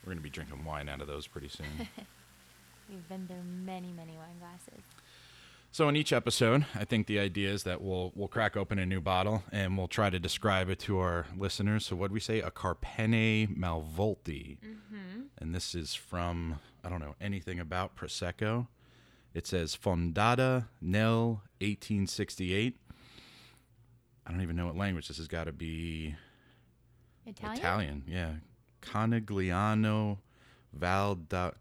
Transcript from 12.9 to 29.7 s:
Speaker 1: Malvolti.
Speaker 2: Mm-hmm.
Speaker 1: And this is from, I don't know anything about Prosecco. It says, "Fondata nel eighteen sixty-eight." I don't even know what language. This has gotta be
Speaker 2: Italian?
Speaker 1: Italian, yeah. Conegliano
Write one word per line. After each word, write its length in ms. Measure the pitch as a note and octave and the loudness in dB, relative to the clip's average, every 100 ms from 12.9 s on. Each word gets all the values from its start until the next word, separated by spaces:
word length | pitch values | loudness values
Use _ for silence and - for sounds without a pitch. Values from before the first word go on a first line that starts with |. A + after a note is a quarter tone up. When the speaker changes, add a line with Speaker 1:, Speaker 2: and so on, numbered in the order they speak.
| - A2 A2+ A2 G#2+ G#2+ - | 0 4 6 6 4 2 0
Speaker 1:
Malvolti. 1000 | F2+ E2 D#2 D#2 G#2+ F#2+ - C#2+ C#2+ C#2 | 0 -2 -4 0 0 0 -6 -8 -8 -14
Speaker 2:
Mm-hmm. 640 | G#3+ G#3+ G#3+ G#3+ F#3 G#3 C#4 - | -16 -18 -14 -14 -12 -12 -14 -8
Speaker 1:
And 180 | D#2+ F2 | -4 -4
this 180 | - | -4
is 220 | F2 D2+ - | -6 -6 -8
from, 640 | - F2 F2 E2+ E2 D2+ - - | -4 -2 0 0 -2 -4 -8 -12
I 60 | F2+ | -6
don't 100 | F2+ | -6
know 160 | D2 D2 | -6 -6
anything 400 | G2+ G2 F2 F2 | -4 -4 -4 -6
about 340 | E2 F2+ F#2 - | -2 -2 -2 -6
Prosecco. 720 | - - F2 - G#2+ A#2 B2 _ - - - - _ | -8 -4 -4 0 0 2 -2 _ -20 -20 -20 -20 _
It 140 | E2+ - | -8 -2
says, 260 | F#2 D#2+ - | -2 0 -2
"Fondata 840 | G#2 F2 E2+ E2 A2 B2 C3 B2+ A#2 - | 0 2 2 4 4 6 4 2 -2 -6
nel 600 | E2 G2+ A2 A2+ A#2 A2 - _ | 0 4 4 4 2 0 -8 _
eighteen 440 | G2+ G2+ - G#2 F#2+ | -2 -2 -2 0 0
sixty-eight." 680 | - G2 - F#2 F#2+ A#2+ B2 _ - - - - - - - _ _ - - _ _ - | 0 -4 -2 0 2 0 -2 _ -20 -20 -20 -20 -20 -20 -20 _ _ -20 -20 _ _ -8
I 40 | |
don't 100 | F2 | -4
even 160 | F2 E2+ | -2 0
know 80 | F2 | -2
what 100 | D#2+ | 0
language. 320 | G2 F2 - | -2 -2 -6
This 80 | C#2+ | -10
has 100 | D#2 | -6
gotta 240 | E2 E2 | -4 -4
be 640 | D2 E2 D#2+ E2 D#2+ D#2+ D2+ - - - - _ _ _ _ _ _ - | -6 -6 -4 -4 -4 -6 -8 -14 -20 -20 -20 _ _ _ _ _ _ -18
Speaker 2:
Italian? 320 | G3+ G#3+ - | -12 -8 -2
Speaker 1:
Italian, 460 | F2 G2 D#2+ D2 C#2 | 0 0 0 -4 -4
yeah. 260 | F2 E2 D#2 - - _ _ | -4 -2 -6 -12 -20 _ _
Conegliano 1400 | - G#2 A2+ A#2 G#2+ G2 F#2 F2+ G#2+ | -4 0 2 2 0 0 2 2 4